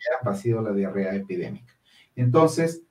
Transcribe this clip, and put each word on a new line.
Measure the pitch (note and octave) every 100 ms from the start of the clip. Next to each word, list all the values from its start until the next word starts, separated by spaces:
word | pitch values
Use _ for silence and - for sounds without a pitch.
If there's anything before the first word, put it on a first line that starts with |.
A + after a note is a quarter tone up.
| -
hayan | D#3+
padecido | - G2+ A#2+ A2
la | G#2+
diarrea | G2 F#2+ G2 F#2+
epidémica. | G2 G2 F2+ - - - _ _ _ _
Entonces, | - B2 D3+ D#3+ E3 E3 - -